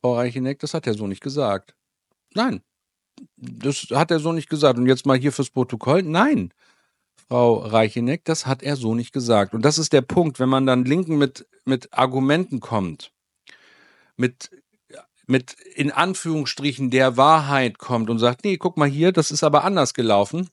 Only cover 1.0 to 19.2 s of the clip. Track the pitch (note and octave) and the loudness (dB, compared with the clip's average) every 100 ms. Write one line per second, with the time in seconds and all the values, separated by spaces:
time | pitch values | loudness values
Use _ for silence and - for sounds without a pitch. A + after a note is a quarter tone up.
1 | G#2 F#2+ C#3+ C#3 B2 G2 _ _ _ _ | -6 -8 -8 -4 -2 -4 _ _ _ _
2 | _ _ _ G3 B3+ A#3+ _ _ _ _ | _ _ _ -4 -4 -4 _ _ _ _
3 | _ - - _ B2+ A#2+ C3 C#3+ - C3+ | _ -20 -20 _ -18 -6 -6 -6 -4 -2
4 | E3 E3 D3+ E3 - D#3 D3 A#2+ B2+ C3 | 0 0 -2 -6 -6 2 2 4 2 2
5 | C#3 C3 C#3+ C3 C3+ - B2 A2+ - D#3+ | 2 2 0 -2 -6 -4 -4 -4 0 0
6 | F3+ D#3+ C4 D4 F2 _ _ _ _ _ | 0 0 2 0 -4 _ _ _ _ _
7 | _ _ _ B2 A#2+ A2 A2+ A2 A2 A#2+ | _ _ _ 2 4 2 0 0 0 0
8 | A#2+ E3 - D#3+ B2+ C3 C#3+ C#3+ A2+ A#2 | -4 -4 -4 -4 -4 -6 -4 -6 -4 -4
9 | A#2+ C#3 A#2+ A2 G2+ A#2 C3 D3+ D#3 C#3+ | -4 -8 2 2 2 2 2 2 2 2
10 | B2 - E3 C3 C3 C3+ C3+ B2+ B2+ D#3+ | 4 0 0 0 0 2 2 2 2 -2
11 | E3+ D#3 C#3 - - _ - C3 - - | 0 0 0 -2 -20 _ -4 -4 -2 0
12 | C3 C3 C3+ D#3 F3+ C3 - A2 F#2 D2+ | 0 0 0 0 0 -8 -6 -4 -4 -8
13 | - _ _ _ _ - _ _ _ _ | -18 _ _ _ _ -20 _ _ _ _
14 | _ - B2+ B2 - - _ _ _ - | _ -4 -4 -4 -20 -20 _ _ _ -20
15 | - _ - C3 B2+ - - - D3 C#3 | -20 _ -2 -2 -2 -20 -20 -6 -4 0
16 | F3 F#3 E3 D#3 C3 - C#3+ B2+ C3 B2+ | -2 -2 -4 -4 -4 -4 -6 -4 0 2
17 | C3 A#2+ C#3+ D#3+ C#3+ C#3+ B2 - - A#2+ | 2 4 6 6 2 0 0 -4 -4 -2
18 | A2 A2+ A#2+ B2+ G#3 F#3+ F3+ E3 C#3+ C#3+ | -2 2 0 0 -4 -2 -4 0 0 2
19 | E3+ F3 | 2 2